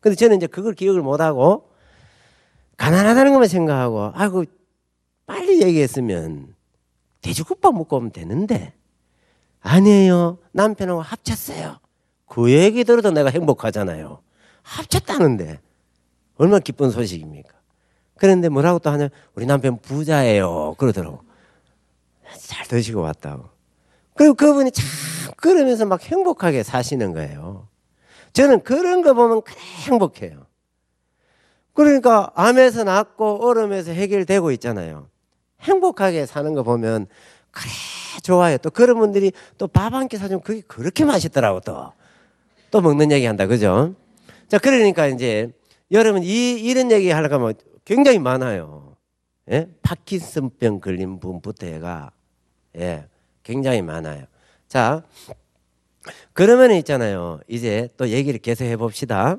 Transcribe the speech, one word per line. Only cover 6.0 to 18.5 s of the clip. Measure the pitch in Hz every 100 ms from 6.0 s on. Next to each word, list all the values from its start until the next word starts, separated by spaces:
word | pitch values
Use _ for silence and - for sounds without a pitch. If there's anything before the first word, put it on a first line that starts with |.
| 120 90 80 73 67 _ _ _ _ _ _ _
돼지국밥 | - - - 370 392 233
먹고 | 156 139
오면 | 117
되는데." | 92 82 120 208 226 85 _ _ _ _ _ _ _ _ _
"아니에요. | - 165 196 202 190 180 170 180 _
남편하고 | 185 208 208 190 175
합쳤어요." | 156 220 - 220 - 160 - - _ _ _ _ _
그 | - 120
얘기 | 139 190 226 240
들어도 | 240 208
내가 | 156 139
행복하잖아요. | 135 160 127 110 104 98 80 73 73 _ _ _ _
합쳤다는데 | _ - 311 - - 294 165 117 80 78 _ _ _ _ _ _ _ _
얼마나 | 160 202
기쁜 | - - 139
소식입니까? | 113 113 87 78 73 - _ _ _ _ _ _ _
그런데 | 196 185
뭐라고 | 170